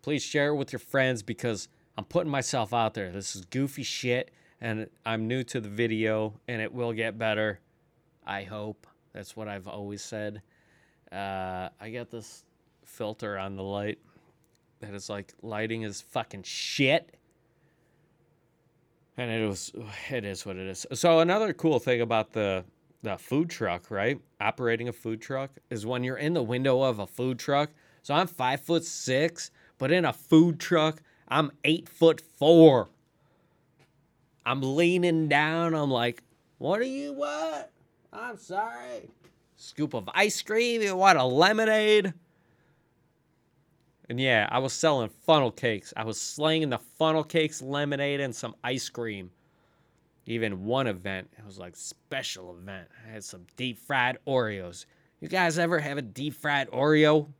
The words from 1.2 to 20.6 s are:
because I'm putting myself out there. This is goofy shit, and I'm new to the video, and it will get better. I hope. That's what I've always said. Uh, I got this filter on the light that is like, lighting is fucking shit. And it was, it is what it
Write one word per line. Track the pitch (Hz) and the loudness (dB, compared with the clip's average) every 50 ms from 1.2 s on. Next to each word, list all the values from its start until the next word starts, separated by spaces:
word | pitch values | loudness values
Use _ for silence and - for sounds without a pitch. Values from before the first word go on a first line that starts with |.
because | 98 - 113 - - 120 110 95 - - _ _ _ _ _ | -4 -8 -10 -6 -4 -4 -4 -4 -8 -14 _ _ _ _ _
I'm | - 101 | -12 -12
putting | _ - 175 - 156 | _ -2 -2 -2 0
myself | 139 139 123 - - 131 117 - 123 | -2 -4 -4 -2 -2 -2 -2 0 0
out | 117 113 110 - | 0 0 0 -2
there. | 113 101 90 | -4 -10 -8
This | 87 101 98 - - | -8 -10 -10 -10 -12
is | 101 92 | -12 -14
goofy | 90 - 127 139 139 139 - 123 | _ -4 -4 -4 -4 -6 -10 -10
shit, | - - - - 127 120 123 - - _ _ _ _ _ _ | -8 -8 -6 -2 -2 -2 -2 -4 -8 _ _ _ _ _ _
and | 120 117 110 110 110 - _ _ _ | -8 -8 -6 -6 -8 -12 _ _ _
I'm | 113 113 113 110 | -6 -4 -4 -2
new | 110 123 131 127 | -4 -4 -4 -6
to | - - 127 | -6 -8 -8
the | 107 104 | -8 -8
video, | 101 104 120 113 110 110 110 107 110 110 107 107 107 - _ | -4 -2 -2 0 0 0 0 0 0 0 -2 -4 -6 -12 _
and | - 123 110 | -10 -8 -6
it | 110 107 - | -6 -8 -6
will | 123 120 117 117 | -6 -6 -6 -4
get | 110 113 113 104 113 | -4 -4 -6 -4 -4
better. | 117 110 107 107 107 107 101 - _ _ _ _ _ _ _ _ _ _ _ _ _ | -2 -2 0 0 -2 -2 -4 -6 _ _ _ _ _ _ _ _ _ _ _ _ _
I | - 98 101 98 | -10 -10 -10 -10
hope. | 92 107 107 107 107 101 _ _ _ _ _ _ _ _ | -10 -12 -10 -10 -10 -12 _ _ _ _ _ _ _ _
That's | - 101 - - | -18 -18 -16 -14
what | 113 110 | -14 -12
I've | 107 101 98 90 | -10 -10 -12 -12
always | 101 - 104 101 101 104 101 | -12 -12 -12 -10 -10 -12 -12
said. | - - - 107 104 104 104 107 - _ _ _ _ _ _ _ _ _ _ _ _ _ | -12 -12 -10 -8 -8 -8 -10 -12 -18 _ _ _ _ _ _ _ _ _ _ _ _ _
Uh, | - 95 98 98 95 95 92 92 92 92 92 87 _ _ | -12 -10 -8 -6 -6 -6 -6 -6 -6 -8 -8 -10 _ _
I | 101 110 113 | -16 -12 -12
got | 123 120 - | -12 -12 -10
this | - 117 104 - - - _ _ _ _ _ _ _ _ _ | -12 -14 -14 -14 -20 -20 _ _ _ _ _ _ _ _ _
filter | - - - 120 104 107 _ - 104 104 | -20 -12 -8 -8 -8 -8 _ -8 -8 -6
on | 98 95 98 98 | -6 -6 -8 -8
the | 98 95 | -8 -8
light | 98 98 101 104 104 110 - _ _ _ _ _ _ _ _ _ _ _ _ _ _ _ _ | -6 -4 -4 -4 -4 -6 -8 _ _ _ _ _ _ _ _ _ _ _ _ _ _ _ _
that | - 104 101 | -16 -14 -14
is | 101 95 - | -14 -10 -10
like, | 107 101 98 _ - _ | -10 -10 -10 _ -18 _
lighting | - 113 110 104 110 110 113 113 110 | -14 -10 -6 -4 -4 -4 -4 -6 -6
is | 107 98 - | -8 -10 -12
fucking | - - - 123 113 - - 98 92 | -16 -8 -6 -6 -6 -6 -10 -16 -14
shit. | - - - - - - - 143 131 147 170 - _ _ _ _ _ _ _ _ _ _ _ _ _ _ _ _ _ _ _ _ _ _ _ _ _ _ _ _ _ _ _ _ _ _ _ _ _ _ _ _ _ _ | -12 -10 -8 -8 -6 0 0 2 2 2 0 -2 _ _ _ _ _ _ _ _ _ _ _ _ _ _ _ _ _ _ _ _ _ _ _ _ _ _ _ _ _ _ _ _ _ _ _ _ _ _ _ _ _ _
And | - 123 120 | -8 -6 -4
it | 113 113 110 | -2 0 0
was, | 104 98 90 - - - - 117 104 104 - - - | -2 -2 -4 -10 -12 -12 -14 -14 -14 -14 -14 -10 -6
it | 143 123 104 | -6 -6 -6
is | 101 95 90 - | -6 -8 -10 -10
what | 104 95 | -10 -10
it | 92 | -10